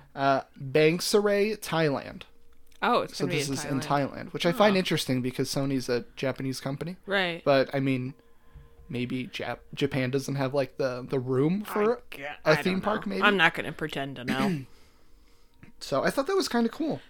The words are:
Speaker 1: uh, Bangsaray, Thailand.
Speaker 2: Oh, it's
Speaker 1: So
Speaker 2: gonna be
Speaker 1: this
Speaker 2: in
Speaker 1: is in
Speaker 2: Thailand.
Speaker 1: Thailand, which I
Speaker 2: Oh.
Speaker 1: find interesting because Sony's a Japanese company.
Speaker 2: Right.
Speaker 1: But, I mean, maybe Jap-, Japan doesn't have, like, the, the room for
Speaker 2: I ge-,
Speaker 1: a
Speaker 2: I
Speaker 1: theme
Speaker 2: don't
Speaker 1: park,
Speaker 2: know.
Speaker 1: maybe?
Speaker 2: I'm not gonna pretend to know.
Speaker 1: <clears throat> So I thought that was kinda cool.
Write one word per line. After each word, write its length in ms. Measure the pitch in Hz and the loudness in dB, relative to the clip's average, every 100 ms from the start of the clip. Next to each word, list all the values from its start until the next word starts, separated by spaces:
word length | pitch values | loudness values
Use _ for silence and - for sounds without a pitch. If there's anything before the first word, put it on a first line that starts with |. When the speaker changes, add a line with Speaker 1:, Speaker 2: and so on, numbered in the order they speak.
| - | -14
Speaker 1:
uh, 280 | 143 139 135 - - | 0 2 2 0 -12
Bangsaray, 960 | 135 151 156 175 - 208 208 202 208 214 | 0 4 4 4 2 2 4 2 2 -2
Thailand. 680 | - 165 160 131 - 196 - - - - - - 196 | -2 2 2 0 -6 -14 -16 -20 -20 -20 -18 -2 2
Speaker 2:
Oh, 140 | 233 | 2
it's 120 | - - | 0 -4
Speaker 1:
So 60 | |
Speaker 2:
gonna 80 | 147 | -2
be 80 | 165 | 0
Speaker 1:
this 80 | 139 | -2
Speaker 2:
in 60 | |
Speaker 1:
is 100 | 135 | -4
in 160 | 147 135 | -2 -4
Speaker 2:
Thailand. 320 | - 143 135 - - | 0 0 0 -4 -10
Speaker 1:
Thailand, 80 | |
which 120 | 147 175 | -2 0
I 40 | |
Speaker 2:
Oh. 40 | |
Speaker 1:
find 220 | 214 208 190 | 4 4 4
interesting 460 | 180 156 - 127 | 2 -2 0 0
because 260 | 123 - 131 | -2 -4 -2
Sony's 400 | 143 139 135 120 | -2 0 -2 0
a 160 | 120 107 - | -2 -4 -6
Japanese 420 | 135 127 135 127 | -4 -4 -6 -4
company. 380 | 139 139 156 185 - | -6 -6 -8 -10 -4
Speaker 2:
Right. 360 | 196 180 170 - | -2 -2 -2 4
Speaker 1:
But, 240 | 135 127 | 4 4
I 60 | 139 | 0
mean, 340 | 135 131 127 - - - - - - - - | 0 -2 -4 -10 -20 -20 -20 -20 -20 -20 -8
maybe 380 | 120 123 127 120 | -6 -4 -4 -6
Jap-, 320 | - - 120 - | -8 -8 -8 -10
Japan 380 | - 139 139 127 | -2 0 0 0
doesn't 240 | 135 135 139 | -2 -2 -2
have, 180 | 131 | 0
like, 220 | 143 131 - | 0 -2 -2
the, 300 | 135 123 131 | -4 -4 -4
the 80 | 139 | -4
room 460 | 123 131 151 196 | 0 2 2 0
for 360 | 208 214 214 233 - | -2 0 2 0 -4
Speaker 2:
I 40 | - | -12
ge-, 20 | |
Speaker 1:
a 160 | 139 - | -12 -2
Speaker 2:
I 120 | 160 156 | 2 4
Speaker 1:
theme 160 | 185 | 4
Speaker 2:
don't 80 | 190 | 0
Speaker 1:
park, 260 | 208 214 202 | 0 -2 -2
Speaker 2:
know. 40 | |
Speaker 1:
maybe? 100 | 190 | 2
Speaker 2:
I'm 140 | 202 196 | 4 6
not 160 | 165 | 4
gonna 180 | - 117 | 2 -8
pretend 460 | 160 156 147 139 127 | -6 -6 -6 -6 -6
to 80 | 123 | -4
know. 340 | 131 196 160 123 | 0 0 -2 -6
Speaker 1:
<clears throat> 60 | - - - - - - - - - - - | -18 -20 -20 -20 -20 -20 -20 -20 -20 -20 -14
So 220 | - 135 | -4 0
I 100 | 165 | 0
thought 160 | 226 277 | 0 0
that 80 | 392 | 0
was 100 | 285 | 2
kinda 220 | 233 233 | 0 0
cool. 320 | - 311 147 | 0 -4 -4